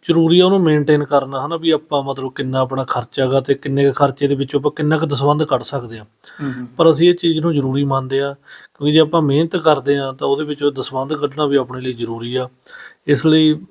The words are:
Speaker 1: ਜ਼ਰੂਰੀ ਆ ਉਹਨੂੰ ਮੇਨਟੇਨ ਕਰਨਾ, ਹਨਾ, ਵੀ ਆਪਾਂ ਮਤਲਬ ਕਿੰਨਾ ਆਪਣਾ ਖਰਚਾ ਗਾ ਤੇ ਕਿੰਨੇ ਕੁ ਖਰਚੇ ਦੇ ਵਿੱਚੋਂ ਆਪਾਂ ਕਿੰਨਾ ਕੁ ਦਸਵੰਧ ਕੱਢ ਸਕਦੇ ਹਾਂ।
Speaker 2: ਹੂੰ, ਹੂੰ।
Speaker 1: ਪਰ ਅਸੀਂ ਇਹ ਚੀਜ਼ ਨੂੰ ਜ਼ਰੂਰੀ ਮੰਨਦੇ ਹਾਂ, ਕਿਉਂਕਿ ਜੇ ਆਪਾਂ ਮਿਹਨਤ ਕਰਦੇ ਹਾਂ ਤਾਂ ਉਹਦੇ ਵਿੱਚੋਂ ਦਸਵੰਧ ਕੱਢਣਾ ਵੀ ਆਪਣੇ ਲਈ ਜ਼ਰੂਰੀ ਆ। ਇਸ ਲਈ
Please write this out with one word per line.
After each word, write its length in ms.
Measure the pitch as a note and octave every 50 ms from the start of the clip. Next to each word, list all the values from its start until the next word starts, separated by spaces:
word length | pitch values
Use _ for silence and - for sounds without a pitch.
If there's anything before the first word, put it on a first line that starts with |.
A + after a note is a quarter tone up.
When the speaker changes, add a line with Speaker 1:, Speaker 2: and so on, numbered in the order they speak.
| _ -
Speaker 1:
ਜ਼ਰੂਰੀ 320 | E3 E3+ E3 D#3+ E3+ F3+
ਆ 40 | F3+
ਉਹਨੂੰ 160 | F#3 G3 G3
ਮੇਨਟੇਨ 440 | F3+ D#3+ D3+ D3+ C#3+ D#3 D3+ D3 D3
ਕਰਨਾ, 420 | C3+ D3 C#3 C3+ C3+ C#3 C3+ C3+
ਹਨਾ, 100 | D3 E3+
ਵੀ 140 | E3 D#3+ E3
ਆਪਾਂ 320 | D#3 D#3 D#3 _ D#3 C#3+ C3+
ਮਤਲਬ 300 | C#3 C3+ C3+ C3 C3 C3
ਕਿੰਨਾ 260 | - C3+ C3 C3 C3
ਆਪਣਾ 240 | C3 B2+ C3 C3 C3
ਖਰਚਾ 420 | B2+ - B2+ A#2 - - - C3+
ਗਾ 140 | B2+ C3+ C3+
ਤੇ 140 | C3 - C#3
ਕਿੰਨੇ 320 | - - C#3+ C3+ C#3 C#3
ਕੁ 60 | C#3 B2+
ਖਰਚੇ 360 | - C#3+ C3+ C3 - C#3+ C3+
ਦੇ 60 | C#3+
ਵਿੱਚੋਂ 260 | C3 C#3 C3 - C#3+
ਆਪਾਂ 100 | C#3 D3
ਕਿੰਨਾ 280 | - - D3+ D3+ D#3 D3+
ਕੁ 80 | D#3+
ਦਸਵੰਧ 360 | D3 C#3+ B2 C3+ D3 D3 D3+ D#3
ਕੱਢ 200 | - C#3+ A#2+ A2+
ਸਕਦੇ 360 | - - C3+ A#2+ A2+ A2+ A2
ਹਾਂ। 60 | G#2+ _ _ _ _ - - - D3
Speaker 2:
ਹੂੰ, 100 | C#3 B2+ B2+
ਹੂੰ। 80 | B2 A#2 -
Speaker 1:
ਪਰ 140 | - D#3+ E3
ਅਸੀਂ 180 | D#3 C3+ F3 F3+
ਇਹ 60 | F3
ਚੀਜ਼ 260 | F3 - E3+ D#3+ D#3
ਨੂੰ 140 | D3+ E3+ D#3+
ਜ਼ਰੂਰੀ 300 | C#3+ C3 C3+ C3 C#3 C#3+
ਮੰਨਦੇ 380 | C#3 C3+ C3+ C3 C3 C3+ C3+ C#3
ਹਾਂ, 120 | C#3 C#3 - _ - - - - _ _
ਕਿਉਂਕਿ 180 | _ D3 D3 D3+
ਜੇ 60 | D#3+
ਆਪਾਂ 240 | D#3+ D3+ D#3+ E3 D#3
ਮਿਹਨਤ 340 | C#3+ C#3 D3 E3 E3 -
ਕਰਦੇ 420 | F3 D#3 D#3+ D3+ C#3 B2 C#3 C#3+ C#3
ਹਾਂ 140 | C#3 C3+ C3
ਤਾਂ 160 | C3+ C#3 C#3
ਉਹਦੇ 160 | C#3 C#3 D#3
ਵਿੱਚੋਂ 280 | D3 D3 C#3+ D3 C#3+ C3+
ਦਸਵੰਧ 420 | C3 B2+ - C3 C3 C3+ C#3 D#3
ਕੱਢਣਾ 320 | C#3+ D3 C#3 C3+ D3 D3+
ਵੀ 100 | C#3+ C#3
ਆਪਣੇ 240 | C3+ B2+ A#2+ B2+ B2+
ਲਈ 120 | B2+ B2+ B2
ਜ਼ਰੂਰੀ 440 | A#2 A#2 A2 A2+ A2+ A#2 A#2+ B2
ਆ। 120 | B2+ B2 B2 - _ _ - - - - - - _ _
ਇਸ 200 | - D3 B2+ -
ਲਈ 340 | D#3+ D#3 D#3+ D#3 D#3 D3+ D3+ - -